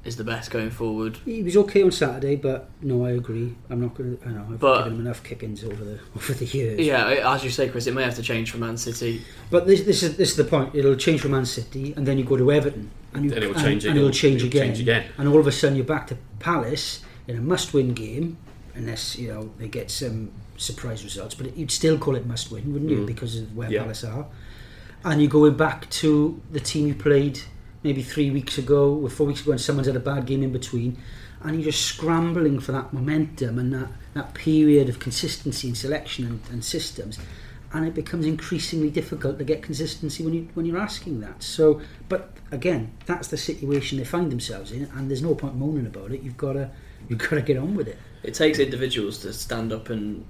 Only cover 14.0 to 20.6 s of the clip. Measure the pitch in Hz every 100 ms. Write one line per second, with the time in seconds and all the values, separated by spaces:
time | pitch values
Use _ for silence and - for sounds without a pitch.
14 | 139 123 147 131 120 139 123 113 123 117
15 | - - 139 151 143 139 147 135 127 151
16 | - 120 - 104 147 170 117 156 - -
17 | - - - 117 135 190 - 147 127 120
18 | 110 120 170 165 - - - 123 117 117
19 | - - 120 107 107 - 113 120 107 -
20 | 131 110 107 - - -